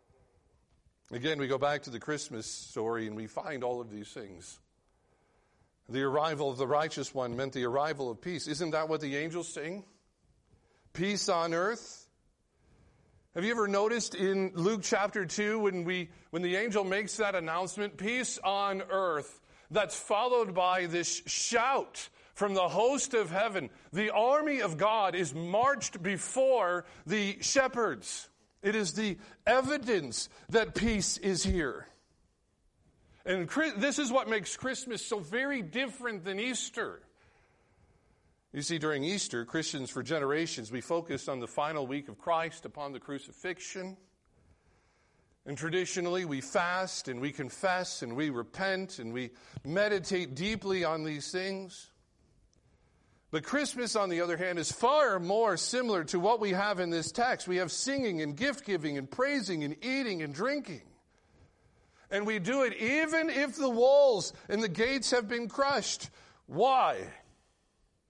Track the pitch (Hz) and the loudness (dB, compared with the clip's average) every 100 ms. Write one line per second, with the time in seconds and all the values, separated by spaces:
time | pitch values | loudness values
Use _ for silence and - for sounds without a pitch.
0 | _ _ _ _ _ _ _ _ _ _ | _ _ _ _ _ _ _ _ _ _
1 | _ 120 127 156 135 131 143 147 143 117 | _ -6 -2 0 0 2 2 0 -4 -8
2 | - 151 - 117 107 - - - 110 117 | -4 -6 -6 -8 -8 -10 -10 -4 -2 -2
3 | 110 107 110 - 156 143 123 123 117 104 | -4 -6 -8 -8 -6 -4 -4 -4 -6 -10
4 | 104 - 104 87 - - _ _ _ _ | -12 -12 -14 -14 -18 -20 _ _ _ _
5 | _ _ _ _ _ _ _ _ - 120 | _ _ _ _ _ _ _ _ -6 -2
6 | 135 143 160 151 143 127 135 147 156 - | 2 2 2 0 -2 0 2 2 0 -2
7 | 135 139 123 120 135 131 123 131 147 147 | -6 -4 -4 -4 -4 -2 0 0 0 -2
8 | 131 113 175 170 139 147 170 156 160 156 | -6 -6 -6 -6 -4 -4 -2 0 0 -2
9 | 147 139 160 170 160 - 151 196 190 _ | -2 -2 -4 -6 -8 -8 -8 -8 -12 _
10 | _ _ _ _ _ _ _ _ _ - | _ _ _ _ _ _ _ _ _ -4
11 | 190 202 - 175 170 165 190 233 - - | -2 0 2 2 2 2 0 -2 -8 -20
12 | - _ _ _ _ _ _ _ - _ | -20 _ _ _ _ _ _ _ -20 _
13 | _ _ _ - 196 233 208 196 214 233 | _ _ _ -2 0 2 2 4 4 2
14 | - - 190 196 190 170 170 220 175 220 | -2 0 2 2 0 0 0 0 0 2
15 | 202 208 180 - 208 220 208 185 170 185 | 2 -2 -4 -2 0 2 0 0 -2 -4
16 | 170 - - 165 180 185 233 208 190 190 | -4 -12 -8 -4 0 0 2 0 2 0
17 | 214 - 208 190 160 165 185 208 202 151 | -2 -2 0 0 0 -2 -2 -4 -6 -4
18 | 196 247 247 - 190 196 202 190 190 190 | -2 0 -2 -2 0 0 0 -2 -2 0
19 | 190 151 139 - _ - - 160 196 - | 2 0 -4 -14 _ -20 -2 0 2 -2
20 | - 208 247 247 220 180 185 185 175 170 | 0 2 4 4 2 2 4 4 2 0
21 | 165 - - - - 233 240 269 156 - | -2 -4 -4 -2 2 2 4 2 0 -8
22 | - - - - 202 196 180 160 233 277 | -16 -18 -20 -2 0 4 4 4 4 4
23 | - 233 190 175 220 190 131 - - 165 | 2 0 0 0 0 0 -4 -8 -6 -2
24 | 214 190 233 285 302 269 202 156 202 220 | 2 4 4 4 4 0 0 2 2 4
25 | 196 175 170 135 170 196 254 277 196 - | 2 2 -2 -4 0 4 4 2 -2 -4
26 | 170 190 - - 262 247 185 180 - - | -4 -2 -2 2 4 4 4 0 -4 -12
27 | - 214 202 202 - 277 262 240 214 123 | -2 0 0 -2 2 4 2 2 0 0
28 | - - - _ _ _ 196 214 196 196 | -6 -10 -12 _ _ _ 0 2 0 0
29 | 214 180 - - - 247 262 294 233 208 | -2 -2 -8 -2 4 6 4 0 2 0
30 | 139 107 - - - 214 220 - 220 214 | 0 -4 -8 -12 0 2 2 2 2 2
31 | - - 196 180 190 185 143 104 - - | 0 0 0 0 2 2 0 -4 -10 -20
32 | _ _ _ _ _ _ _ _ _ _ | _ _ _ _ _ _ _ _ _ _
33 | _ _ - 185 170 - 311 208 269 269 | _ _ -2 0 0 0 0 2 0 2
34 | 277 254 214 220 180 - 254 254 262 214 | 2 2 2 0 -2 -6 -4 -6 -6 -8
35 | - 214 156 220 277 277 175 214 262 190 | -4 -4 -2 -2 0 -2 -4 -4 -4 -4
36 | 240 208 170 196 240 254 - - 175 87 | -6 -6 -6 -4 -2 -4 -4 -6 -6 -8
37 | - _ _ _ _ _ _ _ _ _ | -16 _ _ _ _ _ _ _ _ _
38 | _ _ _ _ _ - 143 165 156 147 | _ _ _ _ _ -8 -4 -2 0 0
39 | 147 202 - 120 117 160 156 151 127 - | 0 -2 -2 -4 -2 -2 -2 -4 -6 -6
40 | 123 160 139 147 165 151 110 123 - 170 | -2 0 2 0 0 -4 -8 -8 -2 -4
41 | 123 139 - 135 117 - 147 156 131 139 | -2 -6 -4 -6 -4 -2 -2 -2 -4 -6
42 | 139 104 - 165 165 160 - - 143 131 | -8 -10 0 0 0 -6 -14 -10 -10 -10
43 | - 139 - - 185 175 - 196 185 190 | -10 -10 -10 -10 -8 -6 -8 -10 -10 -12
44 | _ _ _ _ _ _ _ _ _ _ | _ _ _ _ _ _ _ _ _ _
45 | _ _ _ _ - 143 160 180 175 - | _ _ _ _ -10 -6 0 0 0 -2
46 | 175 180 175 139 131 202 175 180 185 - | 0 0 0 -4 0 0 2 0 -2 -4
47 | - 123 139 143 131 - 190 180 180 - | -6 -4 -4 -4 -8 -2 0 0 -2 -6
48 | 123 117 156 123 113 - 190 190 190 185 | -6 -2 -2 -2 -4 -4 -2 -2 -4 -8
49 | 113 123 123 - - - 135 170 208 202 | -8 -6 -6 -10 -16 -12 -4 0 2 2
50 | 170 185 165 131 190 220 196 190 170 160 | 0 -2 -2 -4 -4 -2 -2 0 0 0
51 | 156 151 139 180 190 190 190 - - _ | -2 -6 -6 -4 -4 -6 -8 -14 -20 _
52 | _ _ _ _ _ _ _ _ _ _ | _ _ _ _ _ _ _ _ _ _
53 | _ _ _ 160 151 269 294 247 240 220 | _ _ _ -6 -2 0 0 -2 -2 0
54 | 196 170 170 165 185 175 156 - 233 294 | 0 0 0 0 0 -2 -2 2 4 6
55 | 277 190 170 202 226 170 - 247 247 196 | 4 2 2 4 4 2 0 0 2 0
56 | 156 185 180 233 208 185 202 196 180 170 | 0 2 4 4 4 2 2 0 0 0
57 | 156 - 240 214 - 180 180 - - 277 | -2 0 2 0 0 0 0 -2 -2 0
58 | 247 170 151 143 269 269 - 185 151 143 | 0 0 -2 0 -2 -2 -2 -2 0 -2
59 | 135 - 262 285 190 170 147 156 226 269 | -4 0 2 2 0 -2 -2 -4 -2 -2
60 | 247 185 156 139 226 285 233 143 - - | 0 -2 -4 -2 -2 -2 -4 -10 -14 -20
61 | _ _ _ _ - _ _ _ _ _ | _ _ _ _ -20 _ _ _ _ _
62 | - 196 208 220 180 269 254 196 220 285 | -4 -2 0 0 0 2 2 2 2 2
63 | 320 320 320 262 285 240 269 233 247 285 | 2 2 2 2 0 0 0 6 8 10
64 | 285 214 160 - - 202 226 156 233 269 | 8 6 0 -8 -4 0 0 2 2 2
65 | - 247 214 240 233 - 277 277 190 - | 2 2 2 -2 -4 0 2 2 0 -4
66 | - - - - - 135 240 262 185 120 | -8 -16 -20 -20 -8 2 6 6 4 2
67 | 90 - - _ _ _ _ _ _ _ | -4 -12 -20 _ _ _ _ _ _ _
68 | _ | _